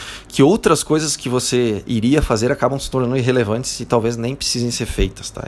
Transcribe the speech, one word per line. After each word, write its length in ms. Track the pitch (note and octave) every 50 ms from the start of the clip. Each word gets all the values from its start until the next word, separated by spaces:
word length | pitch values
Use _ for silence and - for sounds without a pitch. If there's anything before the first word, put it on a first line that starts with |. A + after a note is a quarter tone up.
| - - - - - -
que 120 | - -
outras 400 | C3+ D3+ G3+ - - G3+ D#3+ -
coisas 360 | - - D#3 D#3 D#3+ D3 -
que 100 | - -
você 560 | C3 B2 B2+ B2 - C3 B2 B2 A2+ G#2 F#2+ -
iria 360 | - B2 A2 G#2+ A#2+ C#3+ D#3
fazer 320 | D3 - B2 G#2 A2+ B2+ C#3+
acabam 260 | - - B2+ C3+ C3+
se 100 | - -
tornando 280 | - C3 B2+ A#2+ C3
irrelevantes 600 | C3+ A#2 B2+ B2+ B2+ A2+ G2+ A2 A#2+ C3 - - -
e 40 | A#2
talvez 300 | - B2 A#2 G#2+ A#2 A#2+
nem 180 | A#2 A2+ B2 C#3
precisem 380 | C#3 - - - A#2+ A#2+ A#2+
ser 140 | A#2 - A#2+
feitas, 440 | - - - G2 G2 - - - -
tá? 160 | - - -